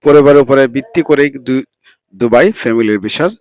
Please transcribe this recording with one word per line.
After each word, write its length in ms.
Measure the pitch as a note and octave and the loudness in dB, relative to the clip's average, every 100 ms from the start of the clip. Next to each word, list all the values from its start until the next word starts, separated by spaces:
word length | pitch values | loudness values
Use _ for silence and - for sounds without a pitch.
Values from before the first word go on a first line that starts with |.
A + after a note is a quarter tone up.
পরিবারের 400 | D3 D3 C#3+ C#3+ C3 | 4 4 4 2 2
উপরে 180 | C3+ C3+ B2+ | 0 0 -4
ভিত্তি 260 | C3 F3 D#3 | -6 -6 -2
করেই 200 | C#3+ C#3+ C3+ B2 | 0 -2 -4 -8
দু-, 220 | C3 - _ _ _ _ | -8 -8 _ _ _ _
দুবাই 340 | F#2+ A#2 A#2+ F3+ A3 | -6 0 2 0 -2
ফ্যামিলি 320 | A#2+ A2+ A2 G#2 G#2 | -4 -2 -2 -4 -6
ভিসার 260 | - E3 A3+ | -6 -6 -6